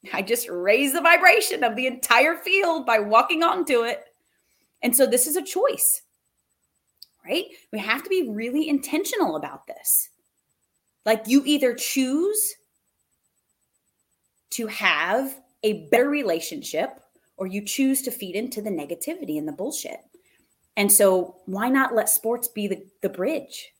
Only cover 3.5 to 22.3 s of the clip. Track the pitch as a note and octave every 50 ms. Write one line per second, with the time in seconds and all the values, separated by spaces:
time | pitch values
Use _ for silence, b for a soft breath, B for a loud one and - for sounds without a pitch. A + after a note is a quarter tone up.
3.5 | - F#4+ E4 - C4+ A#3 A3+ A#3 - - - _ _ _ _ _ _ _ _ _
4.5 | _ _ _ _ _ _ - A3+ B3 - C4+ A3+ A3+ A#3+ - D#4+ D4 - - -
5.5 | - F4+ - - - - - - - - _ _ _ _ _ _ _ _ _ _
6.5 | _ _ _ _ _ _ _ _ _ _ - _ _ _ _ - A#3+ E4+ G4 B
7.5 | B B B B - G#3+ G3 G#3 A3+ C#4 - G4 F#4+ F#4 D#4 A#3 G#3+ G#3 A3+ A#3+
8.5 | B3 D4+ D#4 D#4 C#4+ C#4 - - - D#4 G4 - - A4 E4 G3+ D#3 D3+ D3+ C#3
9.5 | C3+ - _ - - - - - - - - - _ _ _ _ _ _ _ _
10.5 | _ _ _ _ _ _ _ _ _ _ _ G#3 A3+ G#3+ A3 G#3+ B3 C#4+ C#4 C#4
11.5 | D4 C#4+ C4+ B3 A#3 - - - - C4+ C4 B3+ C4+ D4+ F4 G4+ G#4+ G#4+ - -
12.5 | - _ _ _ _ _ _ _ _ _ _ _ _ _ _ _ _ _ _ _
13.5 | _ _ _ _ _ _ _ _ _ _ _ _ _ _ _ _ _ _ _ _
14.5 | - - A3+ G#3+ - - G#3 F#3 D#3+ D3 D#3+ F3 G3+ B3 C4+ C4+ - - _ _
15.5 | _ _ - G#3+ G#3+ E3 D#3 - - A#3 B3+ C#4+ C#4+ D4 C4+ G3+ E3 E3 - -
16.5 | E3+ C#3+ - - - D3+ G#3 - - - _ _ _ _ _ _ _ - F#3+ F#3+
17.5 | F#3 G#3 G#3 G#3 - - C4+ C4+ C4+ C4 - B3 A#3+ - - F#3 E3+ G3+ A#3+ B3+
18.5 | - G#3+ G#3 G#3+ G3 D#3+ D3 D3 E3+ E3+ - - E4+ F4+ D#4 D#3+ D3+ D3+ D3+ D#3
19.5 | C#3+ - F#3+ C4+ - - - - - - _ _ _ b b b b b b b
20.5 | b b _ _ _ G#3+ G3+ G3 - - G#3 F#3+ F#3 F3+ F3 - - - _ -
21.5 | F#3 G3 A3 B3+ C4 C4+ C4+ - A#3 A3 G#3+ - - - - A3+